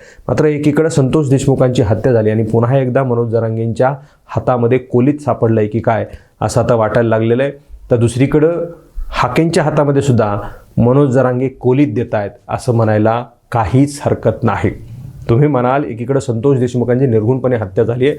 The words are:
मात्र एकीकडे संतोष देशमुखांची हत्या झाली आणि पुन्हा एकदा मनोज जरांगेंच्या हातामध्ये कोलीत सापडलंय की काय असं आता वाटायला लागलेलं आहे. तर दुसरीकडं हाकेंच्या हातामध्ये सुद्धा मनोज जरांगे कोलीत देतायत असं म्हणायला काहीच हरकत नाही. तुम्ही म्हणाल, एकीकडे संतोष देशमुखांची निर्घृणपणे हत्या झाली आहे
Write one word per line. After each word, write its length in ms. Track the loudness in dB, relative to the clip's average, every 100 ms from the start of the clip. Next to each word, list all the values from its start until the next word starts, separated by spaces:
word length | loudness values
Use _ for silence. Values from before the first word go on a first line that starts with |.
| -14 -12 -4
मात्र 180 | 0 0
एकीकडे 440 | 0 0 0 0
संतोष 400 | 0 2 2 2
देशमुखांची 520 | 0 2 2 2 2
हत्या 320 | 0 0 2
झाली 160 | 2 2
आणि 140 | 0
पुन्हा 340 | 0 0 2 0
एकदा 260 | 0 0
मनोज 280 | 0 -2 0
जरांगेंच्या 640 | -2 -2 -2 -4 0 -2 -2 -10 _ _
हातामध्ये 520 | -4 -2 0 2 0
कोलीत 420 | 0 2 2 0
सापडलंय 480 | -2 0 0 2 0
की 120 | 0
काय 260 | 0 -2 -4 -12 -20 _
असं 220 | -4 0
आता 120 | 0 0
वाटायला 340 | 2 0 0
लागलेलं 340 | 0 2 0
आहे. 80 | -2 -6 -16 -20 -2
तर 40 | 0
दुसरीकडं 680 | 0 0 0 2 2 0 -6 -10 -14 -10 -8
हाकेंच्या 540 | -4 -2 0 0 0
हातामध्ये 380 | 0 0 2 2
सुद्धा 380 | 2 2 0 -2 -8 -14 -6 0
मनोज 320 | 2 4 2
जरांगे 380 | 2 0 0 -4
कोलीत 460 | -4 0 2 0
देतायत 380 | -2 -4 -4 -6 -10 -10
असं 240 | -6 -2
म्हणायला 520 | 0 2 2 2 0 -4 _ _
काहीच 500 | -4 0 2 0 -2 -4
हरकत 380 | -2 -2 -2
नाही. 280 | -2 -2 -2 -4 -12 -16 -16 -8 0
तुम्ही 180 | 2 2
म्हणाल, 360 | 2 0 0
एकीकडे 360 | -2 -6 -4 -2
संतोष 380 | -2 -2 0 2
देशमुखांची 480 | 0 0 0 2 2
निर्घृणपणे 500 | 2 2 0 0 -2
हत्या 280 | -2 -2
झाली 260 | -2 0
आहे 80 | -2